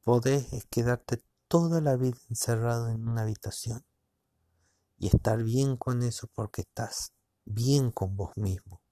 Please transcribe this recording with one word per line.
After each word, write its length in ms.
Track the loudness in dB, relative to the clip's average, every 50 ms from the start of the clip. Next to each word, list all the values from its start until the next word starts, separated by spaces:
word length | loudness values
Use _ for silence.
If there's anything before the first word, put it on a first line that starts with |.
Podés 640 | _ 4 4 4 4 2 0 0 0 -4 -8 -10 -10
quedarte 560 | -4 -2 0 2 2 0 -2 _ -6 -6 -6 _ _ _ _ _
toda 340 | _ 4 4 4 4 2 2
la 160 | 2 2 2
vida 220 | 2 2 0 0 -2 -8 _
encerrado 600 | -6 -4 0 0 0 0 2 0 0 0 -2 -2
en 180 | -4 -4 -2
una 160 | -2 -2 0
habitación 600 | 0 -2 -4 -4 -6 -10 -10 -8 -6 -6 -8 -8 _ _ _ _ _ _ _ _ _ _ _ _ _ _ _ _ _ _ _ _ _ _ _ _
y 80 | 2
estar 360 | 4 4 4 4 2 0 2 0
bien 320 | 0 2 2 2 2 0
con 260 | -2 -2 -4 -2 -2
eso 260 | -2 -4 -4 -6 -12 -10 _
porque 280 | -8 -8 -6 -6 -8
estás 500 | -8 _ _ -10 -10 -8 -8 -10 -10 -10 _ _ _ _ _ _ _
bien 480 | -8 -4 -2 2 4 4 4 4 2
con 240 | 0 -2 -4 -4 -2
vos 200 | -4 -6 -6 -6
mismo. 460 | -4 -2 -2 -2 -4 _ -16 -20 -20 _ _